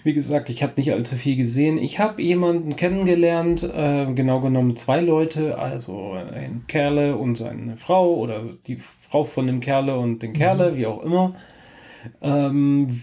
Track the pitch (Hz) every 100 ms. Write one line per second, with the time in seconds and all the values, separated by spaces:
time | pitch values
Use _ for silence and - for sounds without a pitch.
0 | 156 147 135 143 - 120 135 - 139 107
1 | 120 123 139 131 120 123 151 156 135 -
2 | 214 208 170 180 175 170 156 143 175 190
3 | 190 170 170 165 170 170 - - 147 143
4 | 135 127 131 131 131 131 123 120 - 143
5 | 175 156 160 156 156 - 135 135 - 98
6 | 98 92 90 - 65 117 - 156 143 147
7 | 143 131 131 117 113 - 117 113 - 185
8 | 175 165 120 107 113 - - 123 - -
9 | - 147 147 - 131 127 127 135 135 127
10 | 120 113 117 127 165 139 175 139 110 107
11 | 160 175 185 185 - - - - - -
12 | - - 147 143 139 143 143 143 135 120